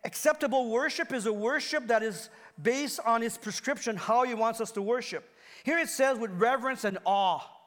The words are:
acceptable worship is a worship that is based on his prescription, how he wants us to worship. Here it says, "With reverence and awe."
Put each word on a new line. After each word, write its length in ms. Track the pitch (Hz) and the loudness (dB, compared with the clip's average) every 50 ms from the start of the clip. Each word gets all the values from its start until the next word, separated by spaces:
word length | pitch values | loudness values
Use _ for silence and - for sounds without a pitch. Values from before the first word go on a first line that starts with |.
| - | -8
acceptable 640 | - - - - 311 294 - 294 269 247 262 254 226 | -8 -8 2 2 2 2 4 0 0 2 0 0 2
worship 420 | 220 240 277 311 - - 339 - | 0 0 0 0 -2 -4 -4 -2
is 140 | 269 247 190 | -4 -2 -2
a 80 | 226 214 | -2 -2
worship 540 | 208 208 233 277 302 - - 302 302 247 | 0 0 0 0 0 -2 -2 -2 -4 0
that 160 | 226 233 220 220 | 2 2 2 2
is 260 | 220 196 - - - - - - - _ - | 0 -4 -6 -12 -14 -20 -20 -20 -20 _ -2
based 380 | 143 214 247 269 294 262 - - - | 0 0 0 2 -2 -4 -4 -2 2
on 200 | 226 233 226 226 | 2 2 2 2
his 120 | 233 - | -2 -6
prescription, 600 | - - 214 196 - - 262 285 - - 240 220 | -6 -8 -8 -8 -4 -2 -4 -4 -2 -2 -6 -4
how 260 | 180 160 - 220 240 254 | -4 0 2 4 4 4
he 120 | 254 240 | 2 0
wants 260 | 214 220 226 226 226 | 0 0 0 0 -2
us 100 | 226 - - | -6 -4 -4
to 80 | 202 | -4
worship. 460 | 196 208 240 254 - - 190 151 - - _ _ - - - - - | 0 0 0 0 -2 -4 -8 -8 -10 -12 _ _ -20 -20 -20 -6 -2
Here 160 | 254 320 339 | 0 0 2
it 100 | 320 - | 0 -2
says, 300 | - - 269 269 262 220 | 2 2 4 4 4 0
"With 120 | 226 214 185 175 | -2 -4 0 2
reverence 440 | 208 240 262 262 226 262 262 - - | 2 4 4 2 0 -2 -4 -2 -2
and 160 | 208 190 180 - | -2 -2 -2 0
awe." 380 | 175 196 196 196 185 165 143 - - - - - | 2 2 4 4 2 2 0 -4 -12 -18 -20 -20